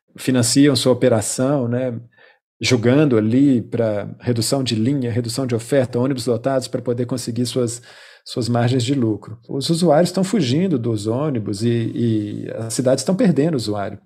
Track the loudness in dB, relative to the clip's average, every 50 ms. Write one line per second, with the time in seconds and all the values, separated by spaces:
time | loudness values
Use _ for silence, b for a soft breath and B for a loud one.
0 | _ _ -16 -6 -2 0 2 2 2 4 6 6 6 6 6 4 4 2 2 4
1 | 4 2 2 2 0 -2 -2 -2 0 0 0 0 -2 -2 -2 -2 -2 -4 -6 -8
2 | -12 -16 b b b b b b b _ _ -6 -2 0 2 2 4 4 4 4
3 | 4 4 4 2 2 2 2 4 4 4 4 2 0 -4 -4 -2 -2 -2 -2 -4
4 | -6 -8 -12 -8 -4 -4 -2 -2 0 -2 -2 -2 -2 -2 -2 0 0 0 0 -2
5 | -2 -2 -2 -4 -4 -4 -4 -4 -4 -2 -4 -4 -2 0 0 0 0 0 0 -2
6 | -2 -2 -2 -2 -2 -2 -2 0 0 -2 -2 -2 -2 -4 -8 -6 -4 -4 -4 -2
7 | -2 -4 -4 -6 -6 -6 -4 -4 -4 -2 -2 -2 -2 -2 -4 -8 B B B B
8 | B B B B B -10 -6 -6 -2 0 0 2 2 2 2 0 0 0 0 0
9 | 0 0 -2 -4 -6 -14 -18 -16 _ -8 -8 -4 -2 -2 0 2 4 4 4 4
10 | 4 2 0 -2 -2 0 0 0 2 2 2 2 0 0 0 0 0 -2 -2 -2
11 | -2 -2 -2 -2 -2 -2 -4 -4 -4 -4 -4 -2 0 0 0 0 -2 -2 -2 -2
12 | 0 0 0 0 -2 -4 -8 -8 -10 -10 -8 -8 -8 -6 -4 0 2 2 2 2
13 | 2 0 0 2 4 2 4 2 2 0 0 -2 -2 -4 -4 -4 -4 -8 -8 -12
14 | _